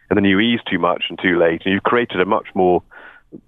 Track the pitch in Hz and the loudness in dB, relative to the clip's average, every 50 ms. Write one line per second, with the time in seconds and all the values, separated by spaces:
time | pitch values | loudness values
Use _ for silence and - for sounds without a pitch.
0 | _ - 95 104 98 98 95 98 113 120 117 113 - - 95 85 85 87 90 - | _ -2 0 2 2 4 4 4 2 2 0 -2 -2 -4 -4 0 0 0 0 -2
1 | - - 87 - - 92 87 87 85 85 85 82 - 95 95 98 - - 120 120 | -4 -8 -8 -4 -2 0 2 2 2 0 0 -2 -2 -2 -2 0 0 0 0 0
2 | 120 - - 92 90 95 113 - - - - 98 92 90 87 82 - _ - - | 0 -2 -2 -2 0 0 -2 -2 -4 -4 -2 0 2 2 2 0 -2 _ -20 -20
3 | - - - - _ _ - - _ | -20 -20 -20 -20 _ _ -20 -20 _